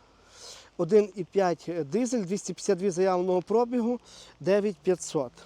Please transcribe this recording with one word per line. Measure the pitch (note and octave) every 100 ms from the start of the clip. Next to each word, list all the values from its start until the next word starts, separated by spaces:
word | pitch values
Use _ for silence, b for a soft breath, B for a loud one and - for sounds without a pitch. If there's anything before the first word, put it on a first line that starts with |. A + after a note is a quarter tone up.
| B B B B B B B -
один | E3 G#3 G#3 G#3
і |
п'ять | E3+ G3 F#3 E3 - E3+ C#3
дизель, | F#3 B3 B3
двісті | F3+ G3 -
п'ятдесят | F3 - F#3
дві | G3+
заявленого | E3+ F#3+ F3+ F#3 F3+
пробігу, | - G#3+ A#3+ B3 A3+ A#3+ B B B -
дев'ять | D3+ G3+ G3+ F#3
п'ятсот. | - F3+ - D#3+ B2 -